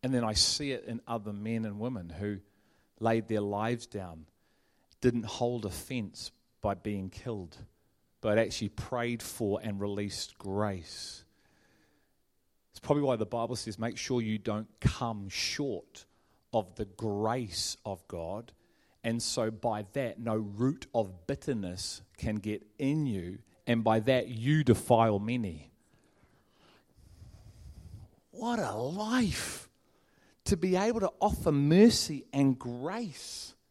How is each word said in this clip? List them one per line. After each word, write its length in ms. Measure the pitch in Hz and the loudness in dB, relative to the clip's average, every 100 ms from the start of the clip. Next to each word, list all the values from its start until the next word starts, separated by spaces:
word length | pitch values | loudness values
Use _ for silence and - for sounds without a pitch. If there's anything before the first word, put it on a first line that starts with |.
And 100 | 127 | 2
then 100 | 131 | 0
I 100 | 113 | 2
see 380 | 107 - - 147 | 2 2 0 -4
it 140 | 127 104 | -6 -6
in 160 | 117 - | -10 -6
other 260 | 117 104 | -6 -6
men 320 | 101 107 113 110 | -8 -4 -2 -4
and 140 | 104 | -4
women 300 | 117 120 85 | -6 -6 -10
who 280 | 82 104 101 - _ _ _ _ _ | -6 -6 -6 -10 _ _ _ _ _
laid 280 | 113 117 110 | 2 2 2
their 140 | 107 | 0
lives 460 | 101 101 110 120 - | 0 -2 -2 -4 -6
down, 400 | 104 92 80 80 _ _ _ _ _ _ _ | -10 -10 -12 -18 _ _ _ _ _ _ _
didn't 240 | 123 117 110 | 2 2 -6
hold 400 | - 120 123 104 | -4 -2 -2 -6
offense 680 | - - 127 104 - - _ _ _ | -8 -8 -8 -8 -10 -16 _ _ _
by 140 | 104 95 | -4 -4
being 340 | 107 101 95 | -4 -6 -6
killed, 480 | - 127 107 87 - - _ _ _ _ _ | -10 -8 -8 -10 -16 -20 _ _ _ _ _
but 160 | 110 107 | 2 4
actually 320 | 113 - 104 | 4 0 -6
prayed 540 | - - 123 120 117 | -6 -4 -2 -2 -2
for 360 | - - 107 104 | -6 -4 -2 0
and 180 | 110 101 | -2 -4
released 560 | 104 101 104 - - - | -4 -2 -4 -6 -12 -12
grace. 880 | 98 98 104 95 82 - - - - _ _ _ _ _ _ _ _ _ _ _ _ _ _ | -6 -2 -2 -4 -10 -14 -14 -16 -20 _ _ _ _ _ _ _ _ _ _ _ _ _ _
It's 100 | - | -20
probably 240 | - 147 | 0 2
why 120 | 139 117 | 2 0
the 100 | 107 | -2
Bible 300 | 120 113 120 | -4 -4 -6
says, 240 | - 104 | -8 -6
Make 180 | 113 - | -6 -6
sure 240 | - 127 | -4 -2
you 160 | 110 107 | -2 -4
don't 300 | 113 107 110 _ | -4 -6 -6 _
come 480 | 135 - 120 107 98 | 0 0 -4 -6 -8
short 760 | - - - 143 98 - - - _ _ _ _ | -6 -6 -4 -4 -6 -10 -20 -20 _ _ _ _
of 220 | 117 95 - | -2 -2 -8
the 100 | 101 | -10
grace 920 | 95 113 101 110 127 110 - - - - | -4 -4 0 0 0 -4 -6 -6 -6 -8
of 220 | 95 _ | -10 _
God, 440 | 87 82 101 123 _ _ _ _ _ | -8 -6 -8 -10 _ _ _ _ _
and 180 | 117 117 | -4 -2
so 300 | - - 113 | -2 -2 -2
by 340 | 110 120 107 98 | -2 -2 -2 -4
that, 260 | 139 123 - | -4 -4 -4
no 160 | 117 110 | -2 -2
root 520 | 104 101 127 170 - | -2 0 0 0 -2
of 340 | 120 101 90 - | 0 0 -4 -6
bitterness 720 | 143 - 120 95 92 - - - - | -4 -2 -4 -4 -6 -8 -10 -16 -6
can 180 | - 107 | -2 -2
get 300 | 104 104 - _ | -2 -6 -8 _
in 280 | 135 156 143 | 0 2 0
you, 340 | 101 87 98 - _ - | -2 -4 -10 -16 _ 0
and 160 | 117 | 2
by 160 | 110 113 | 6 4
that, 260 | 110 131 117 | 6 2 2
you 360 | 120 123 156 | -4 2 4
defile 560 | 135 110 - 117 113 104 | 6 6 8 6 8 4
many. 520 | 104 123 104 78 - _ _ _ _ _ _ _ _ _ _ _ _ _ - - - - - - - - - - - _ _ | 0 -2 -2 -8 -14 _ _ _ _ _ _ _ _ _ _ _ _ _ -20 -20 -20 -20 -20 -20 -20 -18 -18 -18 -18 _ _
What 280 | - 233 233 | -6 -2 0
a 140 | 135 | 0
life 960 | 104 127 180 214 254 214 - - - - _ _ _ _ _ _ _ - | -2 -4 -2 0 2 2 0 -6 -10 -14 _ _ _ _ _ _ _ 0
to 120 | 185 | 2
be 180 | 185 185 | 4 4
able 260 | 208 226 | 4 2
to 100 | 190 - | 0 2
offer 320 | 202 - 165 | 0 2 2
mercy 760 | 147 143 170 226 - - 143 - | 4 8 12 12 10 -2 -6 -4
and 240 | 139 139 127 | 4 4 4
grace 960 | 123 120 139 214 226 139 - - - - _ | -2 -6 -6 -4 -6 -8 -12 -12 -14 -18 _